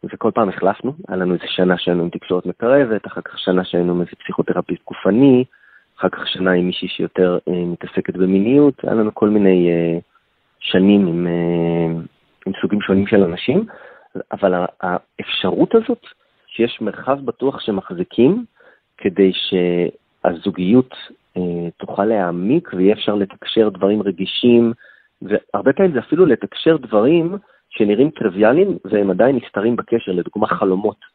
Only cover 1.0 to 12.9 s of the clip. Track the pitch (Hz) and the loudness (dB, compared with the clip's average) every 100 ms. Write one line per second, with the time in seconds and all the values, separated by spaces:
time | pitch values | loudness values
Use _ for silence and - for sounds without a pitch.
1 | 196 95 90 87 - - 92 90 - 87 | -8 -4 -2 -2 -4 0 2 2 0 0
2 | 85 87 - 90 90 90 117 139 127 107 | -2 -6 -4 -4 -4 -4 2 2 2 -2
3 | 95 - - - - 92 90 87 87 87 | -6 -14 -14 -8 0 0 0 -2 0 0
4 | 87 - - 92 - 87 - - - - | -4 -8 -10 -4 -2 -2 -4 -8 -10 -4
5 | 92 104 139 123 127 _ _ _ _ _ | 0 4 6 6 2 _ _ _ _ _
6 | 92 - - - 92 90 90 90 92 - | -4 -4 -8 -4 0 2 0 -4 -8 -6
7 | 92 - 92 90 - 90 87 85 - - | -6 0 2 2 -2 -4 -4 -6 -6 -6
8 | - 87 92 95 104 139 147 135 90 107 | -6 -2 2 2 4 4 4 2 -2 0
9 | 107 - 107 107 98 92 87 85 85 85 | -2 0 2 4 4 4 4 2 0 -2
10 | - _ _ _ _ _ - 95 95 101 | -6 _ _ _ _ _ -2 2 6 6
11 | 92 85 87 85 85 85 85 85 82 82 | 4 0 -2 -2 0 0 0 0 0 -4
12 | 82 _ _ _ - 98 - 104 - | -10 _ _ _ -10 -4 -2 -2 0